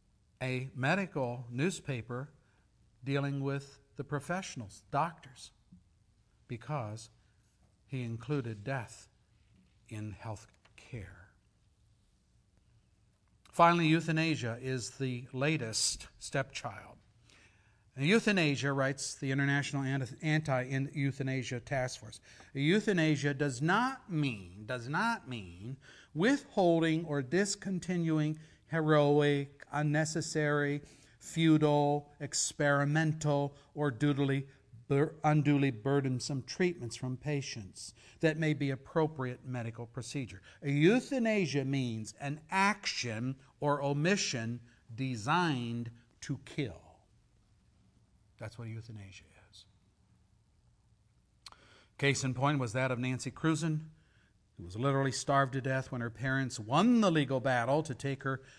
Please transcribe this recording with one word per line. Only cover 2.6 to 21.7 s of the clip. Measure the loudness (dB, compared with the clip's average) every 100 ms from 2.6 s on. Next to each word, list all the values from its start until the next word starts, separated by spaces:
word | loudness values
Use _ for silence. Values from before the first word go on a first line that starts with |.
| _ _ _ _
dealing | -2 -2 0 -2
with | -2 -4 -6 -18 _ -12
the |
professionals, | -6 -6 -4 -6 -6 -10 -12 -14 -4
doctors, | -2 -2 -4 -18 -20 -20 _ _ -20 _ _ _ _ _ _ -14
because | -12 -6 -6 -6 -10 -16 _ _ _ _ _ _ _ _
he | -8
included | -6 -8 -4 -4 -4 -8
death | -8 -8 -8 -16 -20 _ _ _ _ _ _ _ -14
in | -10 -10
health | -10 -12 -12 -16 _ _ -20 -16
care. | -14 -14 -18 -20 _ _ _ _ _ _ _ _ _ _ _ _ _ _ _ _ _ _ _ _ _ -6
Finally, | 4 6 6 4
euthanasia | 4 2 0 0 -2 -4 -6
is | -6 -6 -6
the | -6 -6 -6 -8
latest | -4 -2 -2 -4 -2 -2 -4 -12 -18
stepchild. | -6 -4 -4 -8 -10 -12 -16 -20 _ _ _ -20 -20 _ _ _ _ -2
And | 4
euthanasia, | 4 4 2 2 2 0
writes | 0 0 -2 -8
the | -6 -2
International | 0 2 2 0 -4
Anti-, | -2 -4 -6 -4
Anti-Euthanasia | 0 0 0 -2 0 -4 -4 -2 -2 -2 -4 -4 -4 -8
Task | -4